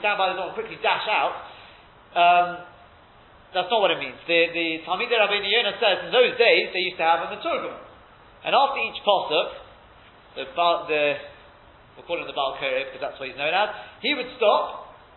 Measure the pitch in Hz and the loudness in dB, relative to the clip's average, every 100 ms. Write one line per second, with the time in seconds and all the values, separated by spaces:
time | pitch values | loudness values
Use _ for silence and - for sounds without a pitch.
0 | 208 190 190 175 175 220 160 160 214 165 | -4 0 -2 -2 -8 -8 -10 -4 -2 0
1 | 214 185 139 - - - - - - - | 0 0 -2 -4 -14 -20 -20 -20 -20 -20
2 | - 175 175 175 175 170 - - - - | -6 4 6 6 2 -4 -16 -20 -20 -20
3 | _ - - - - 180 180 226 185 151 | _ -20 -20 -20 -6 -4 0 2 2 0
4 | 139 120 - 170 165 165 165 160 165 185 | -6 -10 0 2 4 0 -4 -4 -4 -4
5 | 240 233 202 202 196 226 208 - 220 180 | 0 2 2 2 0 0 0 0 0 0
6 | 170 233 233 - 233 175 220 185 180 180 | 2 4 4 6 6 6 2 -4 -6 0
7 | 165 170 196 208 330 285 - - - - | 2 2 0 -8 -6 -4 -6 -12 -18 -20
8 | - - - - 151 214 269 262 220 - | -20 -20 -20 -10 0 2 2 -2 -8 -2
9 | 208 185 - 156 - - - - - - | 2 2 2 -2 -2 -10 -20 -20 -20 -20
10 | - - - 131 135 - 170 165 - 151 | -20 -20 -16 -12 -8 0 0 0 -2 0
11 | 147 143 - - - - - - - - | 0 -2 -10 -20 -20 -20 -20 -20 -20 -20
12 | - 170 147 139 135 135 139 131 135 127 | -8 -8 -6 -4 -4 -4 -4 -4 -6 -8
13 | 123 - 131 123 147 180 208 - - - | -10 -10 -12 -6 -2 0 0 -4 -16 -6
14 | 254 269 - - 220 302 - - - - | -4 -4 -6 2 4 4 0 -10 -18 -20
15 | - | -20